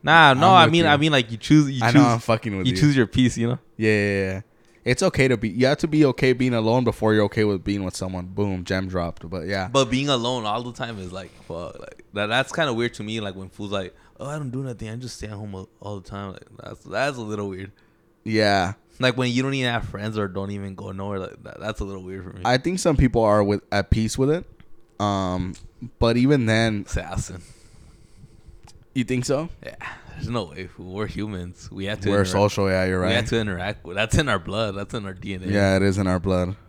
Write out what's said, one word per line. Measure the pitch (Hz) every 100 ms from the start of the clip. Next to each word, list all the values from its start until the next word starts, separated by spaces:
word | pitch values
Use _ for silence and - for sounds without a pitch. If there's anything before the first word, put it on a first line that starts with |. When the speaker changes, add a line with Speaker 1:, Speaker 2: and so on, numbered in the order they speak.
Speaker 1:
Nah, | 143 165 151
no, | 131 175
Speaker 2:
I'm |
Speaker 1:
I | 185 156
Speaker 2:
with |
Speaker 1:
mean, | 170 160
Speaker 2:
you. |
Speaker 1:
I | 147
mean, | 156
like, | 143 113
you | 113
choose, | - 151 139
you | 135 131
Speaker 2:
I |
Speaker 1:
choose, | 143
Speaker 2:
know, | 120
I'm | 117
fucking | - 113 117 98
with | 123
Speaker 1:
you |
Speaker 2:
you. | 185
Speaker 1:
choose | 147 139
your | 110
peace, | - 127 117
you | 117
know? | 123 _ -
Speaker 2:
Yeah, | 110
yeah, | 107 101 98 95
yeah. | 95 - _ _ _ 123
It's | 123
okay | 190 - 131
to | 117
be, | 110
you | 95 127
have | 147
to | 165
be | 151 143
okay | 120 131
being | 123 127
alone | 117 110 123
before | 117 - 110
you're | 107 101
okay | -
with | 107 98
being | 90 101
with | 92 -
someone. | 92 92 90
Boom, | 95 101 92
gem | 87 95 95
dropped. | 92 85 - 85
But | 90 82
yeah. | 98 95
Speaker 1:
But | 135 123
being | 127 143
alone | 127 120 127 107
all | 110
the | 123
time | 113 117 107
is | 92
like, | 92 87 -
fuck, | - 82 85 -
like, | - - -
that, | 101 107
that's | 120 135
kinda | - 151
weird | 113 120 -
to |
me. | 107 110
Like, | 101 95
when | 92
fools | - 101
like, | 98 90 - _ -
"Oh, | 135
I | 151
don't | 139
do | 127
nothing. | 135 107 110
I | 113
just | 127 -
stay | 107
at |
home | 104 107
all, | 95 92 _
all | 101 104
the | 87
time." | 98 98
Like, | - - -
that's, | - - -
that's | 104 139 127
a |
little | 107 107 101
weird. | 92 95 - _ _ _ _
Speaker 2:
Yeah. | - 110 104 98 92 98 _ -
Speaker 1:
Like, | 127 123
when | 127
you | 120
don't | 131
even | 135 123
have | 117 -
friends | 104 107 107
or | 98
don't | 92 98
even | 101 98 95
go | 98
nowhere, | 95 101 98
like, | 92 -
that, | - -
that's | 107 107
a | 98
little | 98
weird | 92 95
for | 90
me. | 95 110
Speaker 2:
I | 127
think | 170 180
some | 180 143
people | 131 117
are | 110 104
with, | 101 104 -
at | 101 -
peace | 110 110 -
with | 135
it. | 165 - - - - - -
Um, | 104 98 92 90 92 95 - - 117 -
but | 117 117
even | 131 143 113
then | 110 113 104 -
Speaker 1:
Assassin. | - 85 95 - 90 - - - - - - - - - - - - - - _ 131
Speaker 2:
You |
think | 120 127 120
so? | 139 170 -
Speaker 1:
Yeah. | - - - - - -
There's | 110
no | 120 87
way. | 76 90 -
We're | 90 95 101
humans. | 80 107 92 87 - -
We | 98 98
have | 107
to | 92
Speaker 2:
We're | 101
Speaker 1:
interact. | 92
Speaker 2:
social, | 98 101 - 98
yeah, | 92 92
you're | 92
Speaker 1:
We | 92
Speaker 2:
right. | 98
Speaker 1:
have | 117
to | 117
interact | 104 90 95 104 -
with, | 95
that's | 113 170
in | 143
our | 101
blood. | 82 101 110 98
That's | 101
in | 117 98
our |
D | 95 95 92
N |
A. | 90
Speaker 2:
Yeah, | 101 98 95
it |
is | 98 95
in | 92
our | 92
blood. | 95 92 90 101